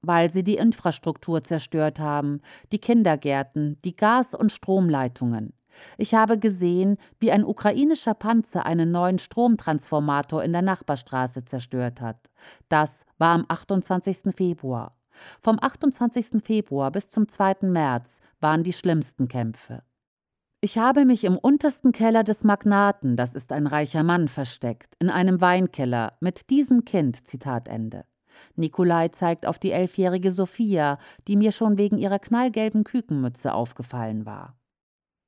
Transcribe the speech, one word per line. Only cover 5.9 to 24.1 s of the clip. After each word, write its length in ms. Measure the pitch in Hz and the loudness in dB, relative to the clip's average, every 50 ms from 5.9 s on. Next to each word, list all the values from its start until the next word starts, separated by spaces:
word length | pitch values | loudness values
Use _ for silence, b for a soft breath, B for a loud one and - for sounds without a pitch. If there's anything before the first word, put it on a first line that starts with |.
| B | B
Ich 160 | B 208 - 226 | B -2 0 2
habe 240 | 220 220 220 233 | 2 4 4 2
gesehen, 600 | 208 226 220 190 180 180 175 175 180 190 196 202 b b b b _ | 2 0 0 0 0 0 0 2 2 2 0 0 b b b b _
wie 120 | 226 220 | 0 2
ein 120 | 151 208 208 | 2 2 2
ukrainischer 720 | - 208 - - 208 208 254 285 302 320 - - 233 208 | 0 -2 -2 -2 0 2 2 2 2 2 0 0 -2 -4
Panzer 540 | - - 214 233 226 - - - 175 - | -2 -2 0 2 2 0 0 -4 -4 -2
einen 240 | - 165 170 165 170 | 0 0 0 2 2
neuen 260 | 175 175 180 185 190 | 0 0 0 0 0
Stromtransformator 1300 | 180 - - - 233 240 240 226 - - 165 156 143 - - 160 147 147 147 143 143 143 - 160 156 - | -2 -4 -6 -2 0 2 2 2 2 0 -2 -2 -2 -4 -4 -2 -2 0 0 0 -2 -2 -2 -4 -4 -2
in 80 | 170 | -2
der 100 | 170 175 | 0 0
Nachbarstraße 840 | 190 190 185 - - - 143 123 - - 135 127 127 123 - 127 123 | 0 0 -2 -2 -4 -6 -6 -6 -6 -6 -4 -4 -4 -4 -6 -10 -10
zerstört 560 | - - 127 123 - 131 127 123 120 123 - | -8 -8 -10 -8 -6 -6 -4 -4 -4 -6 -8
hat. 280 | 123 113 113 - _ _ B B B B B B B - | -10 -10 -10 -12 _ _ B B B B B B B 0
Das 360 | 165 151 151 151 - - - _ _ | 2 2 2 0 -2 -10 -18 _ _
war 120 | - 160 170 | 0 2 2
am 160 | 170 165 - | 2 2 0
achtundzwanzigsten 840 | - 165 - - - 196 185 - - 185 180 - 196 185 - - 196 - | -2 -6 -6 -6 -4 -2 -2 -2 -2 -4 -2 -2 -4 -6 -4 -4 -6 -4
Februar. 600 | - 185 180 165 - - 131 123 113 - - - _ _ B B B B B B B | -2 -2 -2 -2 -4 -6 -6 -6 -6 -8 -10 -14 _ _ B B B B B B B
Vom 180 | - 226 220 214 | 0 0 2 2
achtundzwanzigsten 840 | - 262 - - - 285 - - 240 233 - 247 214 - - 214 | 0 -2 -2 -2 -2 -2 0 0 -2 -2 -2 -2 -4 -2 -2 -2
Februar 500 | - - 220 214 208 - 139 139 135 135 | -2 0 -2 -2 -2 -2 -2 -2 -2 -2
bis 180 | 156 202 - - | -4 -6 -8 -4
zum 180 | - 220 208 | -2 -2 -2
zweiten 440 | - - - 196 190 190 - 196 185 | 0 0 0 2 2 2 0 0 0
März 480 | 180 165 151 135 123 120 - - - - b b b b | 2 2 2 0 0 -2 -4 -8 -14 -18 b b b b
waren 220 | 156 151 156 165 165 | 0 2 2 2 0
die 100 | 180 170 | -2 -4
schlimmsten 540 | - - 180 165 156 135 - - - 131 | -2 -2 0 0 0 -2 -4 -4 -4 -4
Kämpfe. 540 | 123 - 123 113 113 110 - - - 123 120 - _ _ _ _ _ _ _ _ _ _ _ _ _ _ _ | -4 -2 -4 -6 -6 -8 -10 -14 -16 -18 -18 -18 _ _ _ _ _ _ _ _ _ _ _ _ _ _ _
Ich 160 | - 196 - | -4 -4 0
habe 280 | 226 226 262 262 285 277 | 2 2 4 4 6 6
mich 180 | 254 247 - 220 | 6 4 4 2
im 160 | 180 185 - | 2 0 2
untersten 520 | - 262 285 294 - 294 - - - 254 | 4 4 4 4 2 0 0 2 2 2
Keller 320 | - - 226 226 226 226 220 | 2 4 2 4 4 4 2
des 200 | 214 208 - - | 2 0 0 2
Magnaten, 720 | 208 202 - - 208 202 196 202 202 196 - - 131 120 | 2 2 2 2 2 4 4 4 2 2 0 -2 -2 0
das 180 | 123 123 123 - | 0 -2 -4 -6
ist 180 | 135 - - | -8 -8 -6
ein 140 | 139 147 147 | -4 -2 -2
reicher 380 | 139 147 151 151 - - 156 156 | 0 0 -2 -2 0 0 0 2
Mann, 240 | 170 | 2